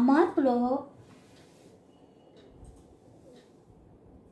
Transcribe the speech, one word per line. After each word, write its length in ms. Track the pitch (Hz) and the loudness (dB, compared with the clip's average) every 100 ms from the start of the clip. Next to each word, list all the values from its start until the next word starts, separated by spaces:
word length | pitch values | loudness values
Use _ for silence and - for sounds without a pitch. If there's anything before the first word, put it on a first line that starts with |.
| 247 | 2
మార్పులో 460 | 302 349 339 269 240 247 277 - - - - - - - - - - _ _ - - - - - - - - - - - - - 247 - - - - - - - - - | 2 2 0 0 0 -2 -4 -8 -20 -20 -20 -20 -20 -20 -20 -20 -20 _ _ -20 -20 -20 -20 -20 -20 -20 -20 -20 -20 -20 -20 -20 -20 -20 -20 -20 -20 -20 -20 -20 -20 -20